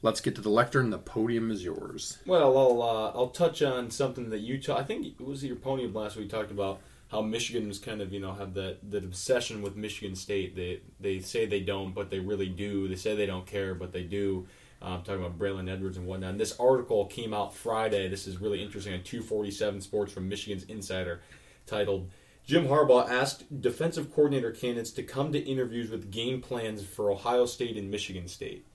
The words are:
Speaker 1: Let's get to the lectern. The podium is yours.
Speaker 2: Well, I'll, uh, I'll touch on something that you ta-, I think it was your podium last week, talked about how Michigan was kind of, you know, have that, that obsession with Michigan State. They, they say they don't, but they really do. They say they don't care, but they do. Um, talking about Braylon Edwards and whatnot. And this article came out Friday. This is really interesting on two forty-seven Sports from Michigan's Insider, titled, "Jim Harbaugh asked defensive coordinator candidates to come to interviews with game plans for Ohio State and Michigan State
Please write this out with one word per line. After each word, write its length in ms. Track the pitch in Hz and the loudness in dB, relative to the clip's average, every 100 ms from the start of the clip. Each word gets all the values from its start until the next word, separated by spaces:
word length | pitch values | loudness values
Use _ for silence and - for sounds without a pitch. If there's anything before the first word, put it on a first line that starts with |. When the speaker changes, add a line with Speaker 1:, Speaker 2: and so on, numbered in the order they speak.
Speaker 1:
Let's 180 | 117 110 | 2 2
get 140 | - 104 | -2 -2
to 60 | |
the 80 | 104 | 4
lectern. 420 | 107 123 143 120 | 4 6 4 2
The 80 | 98 | -2
podium 500 | - - 113 117 113 | -4 0 2 2 0
is 140 | 104 | -2
yours. 560 | 87 80 - - - - - | -4 -6 -8 -8 -10 -10 4
Speaker 2:
Well, 280 | 180 139 131 | 6 8 10
I'll, 260 | 131 120 | 8 6
uh, 280 | 117 113 110 - | 4 2 0 0
I'll 140 | 123 | -2
touch 340 | - 170 165 | 4 2 4
on 260 | 143 127 120 | 2 2 -2
something 400 | - 135 123 113 | 0 0 0 -6
that 120 | 110 | -4
you 200 | 110 135 | -4 -4
ta-, 160 | 143 127 | -2 -2
I 60 | |
think 360 | 135 240 - - | -2 -4 -6 -8
it 60 | 127 | -10
was 180 | 139 | -6
your 120 | 135 123 | -6 -6
podium 400 | 131 135 120 104 | -2 -2 -2 -4
last 200 | 107 107 | -6 -6
week, 140 | 101 | -6
talked 220 | 110 104 | -4 -4
about 280 | 101 98 95 - - - | -2 -2 -4 -12 -20 -6
how 120 | 110 | -2
Michigan 480 | 110 113 113 117 104 | 0 0 -2 -2 -4
was 100 | 98 | -6
kind 220 | - 107 | -8 -6
of, 100 | 98 | -6
you 80 | 98 | -6
know, 140 | 98 | -6
have 200 | 95 98 92 | -6 -6 -4
that, 240 | 95 - 104 | -6 -8 -6
that 140 | 101 92 | -6 -4
obsession 560 | 92 - 123 120 110 | -8 2 2 2 -6
with 160 | 101 98 | -6 -6
Michigan 360 | 107 - 104 | -8 -6 -8
State. 440 | 92 - 101 90 92 | -8 -4 -2 -2 -4
They, 240 | 90 90 - - | -6 -6 -10 -6
they 200 | 98 95 | -4 -4
say 260 | 92 117 110 | -2 -2 0
they 160 | 101 | 0
don't, 340 | 92 98 95 95 | 0 -2 -4 -4
but 140 | 98 | -4
they 100 | 95 | -4
really 300 | 92 104 95 | -2 -2 -2
do. 400 | 90 101 101 95 | -2 -2 0 -2
They 60 | 92 | -2
say 200 | 110 107 | -2 0
they 100 | 101 | 0
don't 220 | 92 92 | -2 -4
care, 260 | 101 95 | -4 -2
but 200 | 87 90 | -4 -6
they 100 | 90 | -6
do. 420 | 87 101 98 95 90 - - - | -4 -2 0 0 -4 -16 -20 -14
Um, 220 | 90 90 | -8 -8
talking 220 | 87 98 87 | -4 -4 -4
about 140 | 85 | -2
Braylon 280 | 98 95 92 | -2 -2 -4
Edwards 300 | 95 95 92 | -4 -4 -6
and 80 | 90 | -6
whatnot. 260 | 92 92 | -4 -4
And 80 | 98 | -2
this 200 | 110 - | -2 4
article 460 | 123 131 117 110 98 | 6 6 4 2 2
came 280 | - 113 | -2 -4
out 220 | 107 101 - | -2 -2 -4
Friday. 540 | 117 110 110 101 95 | -2 2 4 4 2
This 180 | 95 - | -4 -6
is 140 | 90 | -4
really 200 | 104 101 | -2 -2
interesting 320 | 101 98 101 | -4 -8 -6
on 100 | 90 | -6
two 200 | 92 - | -6 -8
forty-seven 580 | - 107 104 95 107 98 | -2 0 0 0 -2 -2
Sports 300 | 92 107 101 | -2 0 0
from 180 | - 95 | -2 -4
Michigan's 360 | 101 - 98 - | -4 -4 -6 -6
Insider, 560 | 110 95 92 90 85 - - - - - | -10 -6 -4 -2 -6 -10 -20 -20 -20 -6
titled, 460 | 107 104 98 90 - - - - | 0 2 0 -4 -14 -20 -20 2
"Jim 220 | 156 139 | 4 6
Harbaugh 420 | 143 135 123 120 | 6 8 8 8
asked 520 | 123 139 - - 139 | 4 2 -2 -8 -2
defensive 520 | 123 - 165 165 139 | 0 2 0 0 -2
coordinator 380 | - 147 139 113 | 6 6 6 0
candidates 400 | - 123 117 113 | -2 -2 -2 -4
to 100 | - | -6
come 300 | - 131 147 | -6 -2 0
to 80 | 139 | 0
interviews 500 | 123 131 123 117 110 | 0 0 0 -2 -4
with 220 | 110 98 | -6 -6
game 300 | 101 117 127 | -4 -2 -2
plans 440 | - 123 113 107 98 | -4 -4 -2 -4 -8
for 240 | - 104 | 0 0
Ohio 380 | 98 113 123 123 | 2 2 4 4
State 300 | - 120 107 | 2 -2 -2
and 120 | 98 | -4
Michigan 380 | 104 - 92 87 | -4 -4 -6 -8
State 400 | - - - - | -8 -10 -10 -16